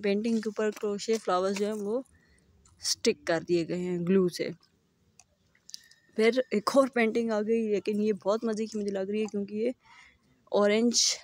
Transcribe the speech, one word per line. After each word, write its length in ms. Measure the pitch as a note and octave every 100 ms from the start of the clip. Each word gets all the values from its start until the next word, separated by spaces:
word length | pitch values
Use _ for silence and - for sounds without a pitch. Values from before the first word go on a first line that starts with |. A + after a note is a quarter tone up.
पेंटिंग 400 | G3+ G3+ A#3 A3+
के 60 | G#3+
ऊपर 220 | G#3 G#3+
क्रोशिया 460 | G#3 G#3+ G3+ - A3
फ्लावर्स 400 | - F3+ F#3+ G3+
जो 80 | G#3
हैं 80 |
वो 300 | G#3+ G3+ A#3+ C4+ _ _ _ _ _ _ _
स्टिक 480 | - - A#3+ G#3 -
कर 160 | E3
दिए 220 | E3+ F3 E3
गए 140 | F3
हैं 280 | F3+ F3 E3+
ग्लू 220 | F#3+ F3+
से। 220 | - - E3+ _ _ _ _ _ _ _ _ _ _ - - - _ _ -
फिर 280 | A3+ B3 -
एक 240 | G#3 - C#4
और 120 | C4
पेंटिंग 420 | A#3+ A3+ A#3+ A#3
आ 100 | G#3+
गई, 300 | G#3+ A3+ A3
लेकिन 300 | G3+ G3 G#3
ये 120 | G#3+
बहुत 320 | G3 F#3+ A3 A3+
मज़े 200 | G#3+ A3
की 140 | G#3+
मुझे 120 | G3+
लग 180 | G3 F#3+
रही 120 | G#3+
है 60 | G#3+
क्योंकि 280 | G3+ G3 G#3
ये 180 | A#3 C4 _ - - _ _ _ _
ऑरेंज 640 | - G3+ G#3+ A#3+ A3+ - -